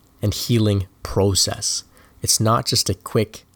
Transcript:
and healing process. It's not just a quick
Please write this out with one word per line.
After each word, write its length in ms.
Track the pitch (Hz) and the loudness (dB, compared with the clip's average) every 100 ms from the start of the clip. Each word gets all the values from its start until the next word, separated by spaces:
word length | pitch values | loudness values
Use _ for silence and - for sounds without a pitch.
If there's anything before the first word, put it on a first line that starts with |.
| _ _ | _ _
and 120 | 107 | -4
healing 540 | - - 117 107 101 92 _ | -2 0 2 2 0 -2 _
process. 800 | - - 98 92 - - - - - _ - _ | -6 0 2 2 0 -2 -6 -6 -10 _ -20 _
It's 180 | - - | -2 2
not 260 | 110 120 127 | 2 2 0
just 240 | - - | -2 -2
a 40 | |
quick 520 | - - 113 107 - - | -4 -2 -2 -2 -4 -20